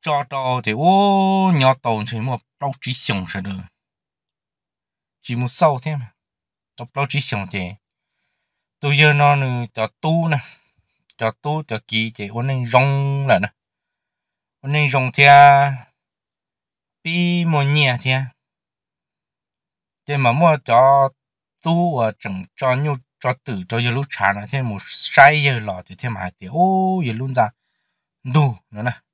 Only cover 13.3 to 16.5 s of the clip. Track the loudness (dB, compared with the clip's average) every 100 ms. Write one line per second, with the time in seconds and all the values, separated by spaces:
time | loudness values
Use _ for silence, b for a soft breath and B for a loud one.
13.3 | 0 0 _ _ _ _ _ _ _ _
14.3 | _ _ _ -4 -2 0 0 -2 4 8
15.3 | 10 10 8 2 -4 -14 _ _ _ _
16.3 | _ _